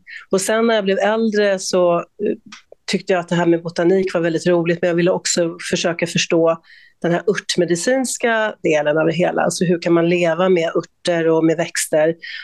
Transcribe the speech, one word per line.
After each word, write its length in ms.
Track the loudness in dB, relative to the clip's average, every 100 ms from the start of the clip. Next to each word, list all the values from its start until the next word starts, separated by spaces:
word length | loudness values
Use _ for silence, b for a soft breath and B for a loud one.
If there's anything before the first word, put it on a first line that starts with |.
| B B B
Och 100 | -2
sen 260 | 0 0 2
när 80 |
jag 100 | 0
blev 140 | 0 0
äldre 600 | 0 0 0 2 0 0
så, 400 | -2 0 2 0
eh, 60 | -4 -6 -6 -6 -12 -20 _ -16 -6
tyckte 260 | -4 0
jag 80 | -2
att 80 | 0
det 60 |
här 120 | 0 2
med 160 | 2
botanik 520 | 0 0 2 2 0
var 60 | -2
väldigt 260 | -2 0 2
roligt, 320 | 2 0 0
men 60 | 0
jag 60 |
ville 160 | 2 0
också 460 | 0 0 0 -2 -4 -6
försöka 360 | -2 -2 -2 -4
förstå 560 | -4 0 2 2 0 b b b _
den 100 | -2
här 100 | -2 -2
örtmedicinska 1300 | -4 -4 -2 0 -2 0 -2 -2 -4 -2 0 -2 -4
delen 360 | -2 0 0 0
av 80 | 0
det 60 |
hela. 300 | 0 0 0
Alltså 220 | -2 -2
hur 180 | 0 0
kan 100 | 2
man 160 | 2 2
leva 400 | 2 0 2 2
med 220 | 2 0
örter 540 | -2 -6 _ -2 0 2
och 160 | 2
med 120 | 2 0
växter 520 | -2 -6 -2 2 2 0 B B